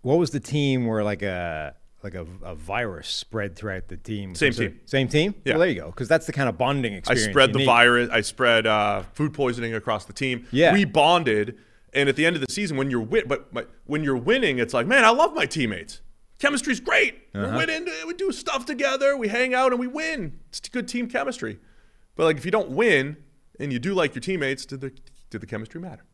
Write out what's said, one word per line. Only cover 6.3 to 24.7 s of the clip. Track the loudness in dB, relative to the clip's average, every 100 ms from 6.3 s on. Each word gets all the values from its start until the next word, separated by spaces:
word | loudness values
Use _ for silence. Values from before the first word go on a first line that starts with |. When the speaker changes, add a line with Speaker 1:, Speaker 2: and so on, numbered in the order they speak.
Speaker 1:
kind | -2 -2
of | 0
bonding | 0 0 -2
Speaker 2:
I | -4
Speaker 1:
experience | 0 0 2
Speaker 2:
spread | 6 6
Speaker 1:
you |
Speaker 2:
the | 6
Speaker 1:
need. | 4
Speaker 2:
virus. | 8 8 6 2
I | 0
spread, | -2 0 4 4 4
uh, | 2 2 -2 -6
food | -4 -4
poisoning | 0 -2 0 -4
across | -6 -4 -4 -4
the |
team. | -6 -4 -4 -2
Speaker 1:
Yeah. | 4 6
Speaker 2:
We | 6
bonded, | 4 4 6 6 4 2 0 -6 _ _ _
and | 0 2
at | 4
the | 2
end |
of | 2
the | -4
season, | -4 -4 -2
when | -2
you're | -2
win-, | 0 0 0
but, | -4 -4
but | -10 -10 -14
when | -6 -2
you're | 0 0
winning, | 2 2 2 0
it's | 0
like, | 0 2
"Man, | 4
I | 6
love | 6 2
my | 2 -4
teammates. | -2 -2 -4 -10 -18 -18 -20 _ -2
Chemistry's | 0 0 -2 -4
great. | 0 2 0 -4 _
Speaker 1:
Uh-huh. | -6 -2
Speaker 2:
We're | -2
winning. | -2 -4 -6 -8 -10
We |
do | -4 -4
stuff | -4 -6 -6 -6
together. | -2 -2 2 0 0
We | -2
hang | 0 0
out | 2 2
and | 2
we | -4
win. | -4 -6 -6 -8 -10 -14
It's | -14 -8
good | -8 -6
team | -6 -4
chemistry." | -4 -4 -6 -8 -10 _ -20 _ _ _ 0
But, |
like, | 0 2
if |
you | 0
don't | 0 0
win | 0 4 4 0 -8 -20 _ _ -10
and | -6
you | -4
do | -2
like | 0 0 -2
your |
teammates, | -6 -4 -4 -4
did | -8